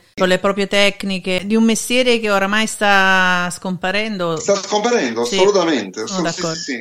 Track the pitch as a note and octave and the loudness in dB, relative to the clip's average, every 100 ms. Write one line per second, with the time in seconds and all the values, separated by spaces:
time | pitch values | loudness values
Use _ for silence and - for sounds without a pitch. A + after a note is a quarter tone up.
0 | _ - F#3+ - G3+ G3 G3 G3+ G3+ G3 | _ -2 0 2 0 -2 0 2 2 0
1 | G3+ F#3+ F#3+ F3+ G3 A3 A3+ A3 - B3 | -6 -6 -4 -4 0 2 2 2 0 0
2 | B3+ A#3 G#3+ G3 G3 G#3+ A3 - G#3 G3 | 2 0 2 0 2 0 -2 0 2 4
3 | F#3+ F#3+ F#3 F3+ F3 - F#3+ F3 F#3 G3 | 4 4 4 2 -2 -6 -8 -6 -4 -2
4 | A3 G3 F3 D#3+ F3 G3 F#3+ G#3 A#3 A#3 | -4 -4 -4 -2 -2 -2 0 -2 2 0
5 | B2+ A2+ A#2+ F#3+ F#3+ G3 E3 C#3 G2 G2 | 0 -2 -2 2 2 4 2 0 -4 -8
6 | A2 F#3 E3+ E3+ F3 D#3+ - B2 | -6 -4 -4 -4 -6 -6 -8 -10